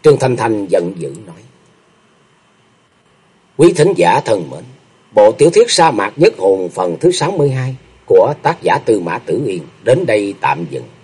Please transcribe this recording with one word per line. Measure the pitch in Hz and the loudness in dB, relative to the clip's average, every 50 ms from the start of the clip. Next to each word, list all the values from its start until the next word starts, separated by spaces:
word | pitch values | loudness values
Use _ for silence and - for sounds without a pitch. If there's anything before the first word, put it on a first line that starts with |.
| - | 6
Trương | 156 143 127 | 4 4 4
Thành | 131 127 123 | 0 -2 -2
Thành | 120 117 113 110 104 98 | -2 -2 -4 -4 -4 -2
giận | 92 95 92 87 90 92 | -2 -2 -2 -2 -4 -8
dữ | 87 78 69 69 - - | -10 -12 -12 -12 -14 -20
nói, | 87 82 - - - _ _ _ _ _ _ _ _ _ _ _ _ _ _ _ _ _ _ _ _ _ _ _ _ _ _ _ _ _ _ _ _ _ _ _ _ _ _ _ _ _ - | -20 -20 -20 -20 -20 _ _ _ _ _ _ _ _ _ _ _ _ _ _ _ _ _ _ _ _ _ _ _ _ _ _ _ _ _ _ _ _ _ _ _ _ _ _ _ _ _ 2
Quý | 147 180 - | 2 4 4
thính | - 151 185 185 | 4 0 0 2
giả | - 87 85 101 139 - | 2 2 2 2 0 0
thân | 123 110 95 82 69 | -2 -4 -4 -4 -10
mến, | 65 80 113 127 131 _ _ _ _ _ _ _ | -14 -18 -18 -20 -20 _ _ _ _ _ _ _
bộ | - 110 104 107 | 2 4 4 4
tiểu | 110 - 143 170 | 4 4 2 4
thuyết | 170 208 240 233 | 4 4 2 2
Sa | - - 165 160 | 2 2 2 2
Mạc | 147 104 98 104 - | 0 -2 -6 -6 -2
Nhất | 139 165 - - | 0 0 0 2
Hồn | - 92 98 95 95 92 87 | 0 0 0 0 0 -2 -8
phần | 87 95 92 90 82 - | -6 -6 -4 -4 -4 0
thứ | - 180 | 0 0
sáu | 180 - 147 170 | 0 0 -4 -4
mươi | 202 170 143 143 | -2 -2 -2 -2
hai | 131 131 127 131 131 - _ _ _ _ _ | -2 -4 -6 -8 -10 -12 _ _ _ _ _
của | - 98 92 95 127 151 - - | 2 4 4 4 2 -2 -4 -4
tác | 156 170 - | -4 -4 -2
giả | - 87 95 139 120 | -2 -2 -2 -2 0
Tư | 120 110 101 | 0 -2 -2
Mã | 85 85 82 | -2 -6 -8
Tử | 120 - - - 113 147 | -8 -6 -6 -6 -4 -4
Yên | 113 92 87 73 - _ _ - | -6 -6 -8 -10 -14 _ _ 0
đến | 113 131 175 185 | 0 0 0 0
đây | 123 110 107 101 101 98 - | 0 -2 -2 -2 -4 -8 -6
tạm | - - - 82 85 73 | -4 -4 -4 -4 -8 -10
dừng. | 69 64 60 - _ _ | -10 -12 -14 -14 _ _